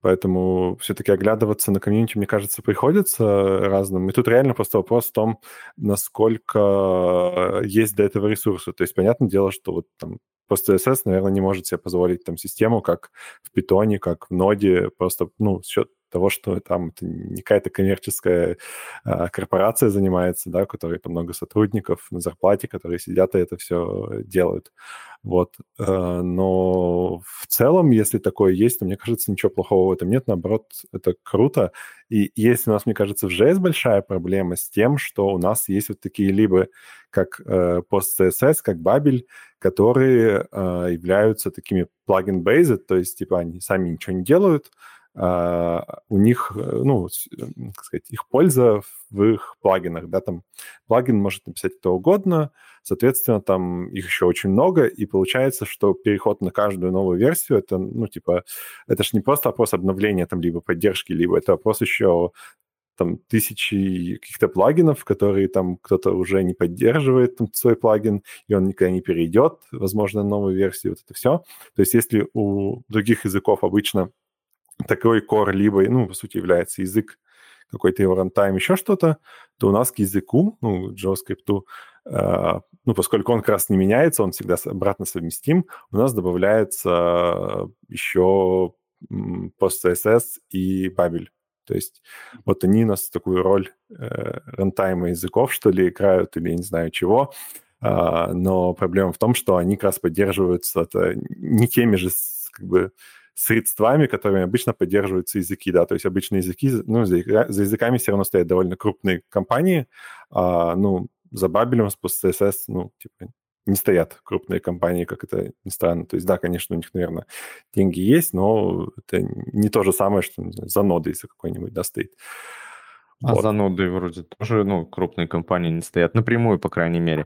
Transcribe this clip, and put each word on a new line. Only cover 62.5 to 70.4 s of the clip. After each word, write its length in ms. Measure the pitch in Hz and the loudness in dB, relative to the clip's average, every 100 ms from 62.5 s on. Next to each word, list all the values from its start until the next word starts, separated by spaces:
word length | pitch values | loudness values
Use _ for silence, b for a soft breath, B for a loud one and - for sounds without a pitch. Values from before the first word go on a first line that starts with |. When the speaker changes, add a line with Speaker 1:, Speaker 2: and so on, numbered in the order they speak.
| B _ _ _ _ | B _ _ _ _
Speaker 1:
там, 200 | 87 87 _ | -4 -4 _
тысячи 880 | 113 - 110 - 101 95 92 87 87 | -2 -2 -6 -4 -2 -2 -4 -6 -8
каких-то 260 | - - 101 | -14 -2 -2
плагинов, 560 | 90 104 156 165 143 - | 4 2 4 2 0 -4
которые 420 | 98 101 98 95 | 0 2 2 0
там 280 | 95 90 90 | 0 -2 -6
кто-то 340 | - 92 95 | -2 0 0
уже 300 | 92 90 95 | -2 0 0
не 100 | 92 90 | 0 -2
поддерживает, 840 | 87 87 113 151 135 127 123 - | -4 2 2 2 2 4 2 0
там, 100 | 113 | -6
свой 220 | - 123 113 | 0 0 2
плагин, 460 | 117 107 107 101 B B _ | 2 2 2 -2 B B _
и 60 | 101 | 0
он 100 | 95 | 0
никогда 240 | 95 92 | 0 0
не 80 | 92 | 0
перейдет, 600 | 90 85 85 95 156 - _ | -2 -2 2 4 2 0 _
возможно, 520 | - 98 104 101 104 | -6 -4 -2 -2 -2
на 60 | 101 | -2
новую 260 | 104 | -2